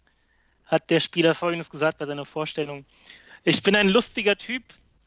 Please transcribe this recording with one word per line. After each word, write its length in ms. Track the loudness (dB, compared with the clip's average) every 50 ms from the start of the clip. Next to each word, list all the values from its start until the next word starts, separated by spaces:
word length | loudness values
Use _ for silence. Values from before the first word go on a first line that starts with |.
| _ _ _ _ _ _ _ _ _ _ _ _ _
hat 240 | _ -2 -2 0 2
der 100 | 0 0
Spieler 340 | 0 0 -2 2 2 2 2
Folgendes 340 | 2 -2 -4 -4 -4 -8 -12
gesagt 300 | -6 -2 -2 -2 -2 -2
bei 60 | -8
seiner 200 | -8 -8 -10 -10
Vorstellung. 580 | -10 -8 -8 -8 -8 -6 -8 -8 -8 -8 -14 -16 _ _ _ _ -20 -20 -20 -20 -20 -20 -6 _
"Ich 180 | 0 0 2 2
bin 140 | 2 2 4
ein 100 | 4 4
lustiger 480 | 4 2 2 0 -6 -2 0 0 0
Typ 280 | 0 -2 -8 -10 -10 -10 _ -20 _ _ _ _ _ _